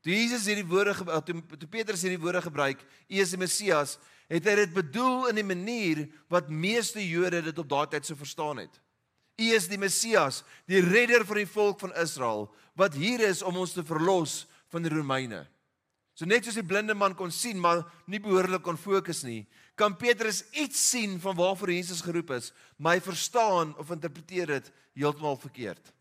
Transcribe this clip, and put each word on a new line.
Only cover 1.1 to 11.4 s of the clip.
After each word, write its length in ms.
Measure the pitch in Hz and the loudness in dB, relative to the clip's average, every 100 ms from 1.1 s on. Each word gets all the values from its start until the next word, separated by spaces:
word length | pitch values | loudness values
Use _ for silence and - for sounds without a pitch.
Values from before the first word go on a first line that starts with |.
| 160 156 | -2 -2
toe, 80 | 170 160 151 | -8 -8 -16
toe 100 | 151 | -10
Petrus 360 | 226 214 190 185 | -6 -4 -2 -2
hierdie 160 | 185 | -2
woorde 220 | 165 180 170 | -2 -2 -2
gebruik, 340 | 147 139 135 | 0 0 -2
"U 360 | - - _ 190 | -10 -20 _ 0
is 140 | 185 | 0
die 80 | 185 | 0
Messias," 560 | 180 - 202 156 143 - - - _ | -2 -2 2 2 2 -6 -18 -20 _
het 160 | 165 175 | -2 2
hy 80 | 208 | 4
dit 100 | 202 | 2
bedoel 600 | 170 160 165 262 254 254 | 0 -2 0 2 2 0
in 80 | 214 | 0
die 40 | 202 | -2
manier 600 | 180 196 240 196 151 147 - _ | -4 -4 -2 -2 -2 -4 -12 _
wat 180 | 175 143 | 0 0
meeste 540 | 156 180 233 220 214 | -2 0 0 0 -4
Jode 400 | 190 165 180 170 | -2 0 0 0
dit 160 | 160 156 | -4 -6
op 100 | 143 | -2
daai 180 | 143 147 | 0 0
tyd 160 | 151 143 | -2 -6
sou 100 | 143 | -12
verstaan 460 | 143 - 151 135 | -12 -6 -6 -6
het. 180 | 82 _ _ _ _ _ _ - | -12 _ _ _ _ _ _ -2
"U 60 | |
is 260 | 226 226 175 | 2 2 2
die 100 | 202 | -2
Messias, 640 | 196 - 226 220 147 - - - - | 0 0 4 4 4 -2 -12 -20 2
die 140 | 185 | 4
redder 460 | 175 208 240 240 196 | 6 6 6 4 4
van 100 | |
die 100 | 208 | -2